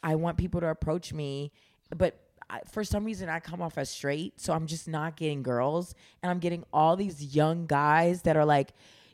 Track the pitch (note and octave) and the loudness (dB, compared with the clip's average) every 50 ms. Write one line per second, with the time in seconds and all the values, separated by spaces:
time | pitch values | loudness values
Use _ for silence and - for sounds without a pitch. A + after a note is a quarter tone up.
0 | - E3 D#3 D#3 E3 E3+ E3 - F3+ F3+ - F3 E3+ D#3+ D#3 - - D3+ D#3 F3+ | -2 -2 0 0 0 -2 -2 -2 -2 -2 -2 -2 -2 -2 -2 -2 -2 -2 -2 -4
1 | E3+ - E3 D#3 D3 C#3 C#3 C#3 C#3+ D3 - _ _ _ _ _ _ _ - D#3+ | -4 -8 -8 -8 -6 -6 -6 -6 -8 -10 -12 _ _ _ _ _ _ _ -2 0
2 | F#3 E3+ - - _ _ _ _ - - - A#2 - - - A3 G#3+ - - G#3 | 0 0 0 -2 _ _ _ _ -16 -14 -12 -12 -12 -10 -8 -6 -4 -2 -2 -2
3 | G#3 A3 A3 F#3 F#3+ E3+ D#3+ E3 D#3+ - E3 F3+ F3 E3 - - C#3 - - - | -2 -4 -6 -6 -6 -6 -6 -6 -6 -8 -8 -6 -6 -6 -4 -6 -6 -6 -6 -6
4 | - C#3 C#3+ D3+ E3 - - - - - D#3+ D#3+ D#3+ D#3 E3 D#3+ - - D#3+ D#3 | -4 -2 -2 -2 -4 -8 -10 -8 -4 -2 -2 -2 -2 -4 -6 -8 -8 -6 -6 -6
5 | D3+ E3 D#3 - D#3+ D#3 D3 C#3+ B2+ B2+ B2 A#2+ B2 C#3 D#3 E3+ F3+ F3 - - | -6 -6 -6 -4 -4 -2 -2 -2 -2 0 0 2 2 2 0 -2 -4 -6 -10 -20
6 | - - _ _ - F3+ F3+ F3+ E3 F3 E3+ E3+ E3+ - - D3+ D#3 D#3+ E3+ F#3+ | -20 -20 _ _ -4 -2 -2 0 0 -2 -2 -4 -6 -2 2 4 4 6 4 4
7 | G3+ G3 E3+ C#3+ D3 C#3+ C3+ D3+ D3+ D#3 E3 E3+ E3+ D#3 D3+ C#3 D3 D3 D3+ D#3+ | 0 -2 -4 -6 -8 0 2 4 4 4 4 0 0 0 2 2 4 6 6 6
8 | E3+ F3 F3+ F3+ - F3 D#3 D#3 D3+ D3+ D3 C#3+ C#3 - - _ - - - - | 6 4 2 2 2 2 4 4 6 6 6 4 2 0 -4 _ -20 -20 -20 -20
9 | _ _ | _ _